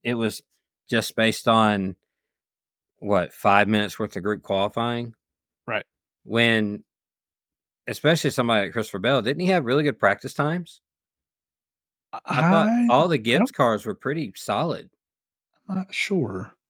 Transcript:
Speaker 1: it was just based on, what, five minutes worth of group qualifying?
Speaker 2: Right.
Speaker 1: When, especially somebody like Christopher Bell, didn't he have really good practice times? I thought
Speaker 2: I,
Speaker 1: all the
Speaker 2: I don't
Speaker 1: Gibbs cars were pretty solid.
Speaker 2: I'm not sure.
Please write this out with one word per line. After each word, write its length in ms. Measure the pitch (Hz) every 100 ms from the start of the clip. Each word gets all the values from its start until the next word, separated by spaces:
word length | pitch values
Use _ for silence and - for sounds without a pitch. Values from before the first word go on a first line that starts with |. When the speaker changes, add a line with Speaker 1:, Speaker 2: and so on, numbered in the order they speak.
Speaker 1:
it 120 | 117
was 280 | 120 113 - - _ _ _ -
just 260 | 117 107 -
based 320 | 110 110 -
on, 480 | 113 107 104 95 92 _ _ _ _ _ _ _ _ _ _
what, 340 | 104 101 82
five 360 | - 104 101 101
minutes 300 | 107 104 -
worth 180 | 107 98
of 60 |
group 200 | 92 101
qualifying? 720 | - 98 101 120 117 120 120 113 _ _ _ _ -
Speaker 2:
Right. 180 | 107 - _ _ _
Speaker 1:
When, 600 | - 113 117 113 104 104 - _ _ _ _ _ _ _ _ _ -
especially 440 | 117 147 165 143
somebody 340 | 127 120 113 98
like 60 |
Christopher 260 | 110 107 101
Bell, 220 | 110 135
didn't 200 | 110 147
he 80 | 180
have 180 | 185 117
really 160 | 135
good 140 | 147 -
practice 340 | 101 101 127
times? 480 | - 147 175 170 - _ _ _ _ _ _ _ _ _ _ _ _ _ -
I 160 | - 131
thought 280 | 165 185 214
Speaker 2:
I, 180 | 240 240
Speaker 1:
all 180 | 233 175
the 60 |
Speaker 2:
I 40 | 151
don't 60 |
Speaker 1:
Gibbs 280 | 110 131 247
cars 320 | - 123 107
were 100 | 113
pretty 380 | 101 127 160 123 -
solid. 520 | - 107 165 92 78 _ _ _ _ _ _ _ -
Speaker 2:
I'm 80 | 190
not 160 | 190
sure. 580 | - - 190 110 95 - _ _